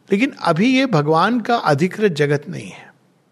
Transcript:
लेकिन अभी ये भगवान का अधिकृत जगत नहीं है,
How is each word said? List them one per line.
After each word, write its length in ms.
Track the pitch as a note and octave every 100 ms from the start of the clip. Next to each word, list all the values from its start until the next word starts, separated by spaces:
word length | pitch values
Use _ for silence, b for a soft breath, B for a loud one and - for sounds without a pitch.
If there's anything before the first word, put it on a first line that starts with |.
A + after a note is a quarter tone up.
| -
लेकिन 220 | G3+ C#4 -
अभी 360 | - D#3+ A#3 C4
ये 80 | C4+
भगवान 540 | E3 D3 D#3+ G3 B3
का 140 | G#3 A#3
अधिकृत 560 | G3+ C#3 F#3 F#3+ G#3+
जगत 320 | D3+ C#3+ C#3+ -
नहीं 200 | E2+ -
है, 240 | - - _ _ _ _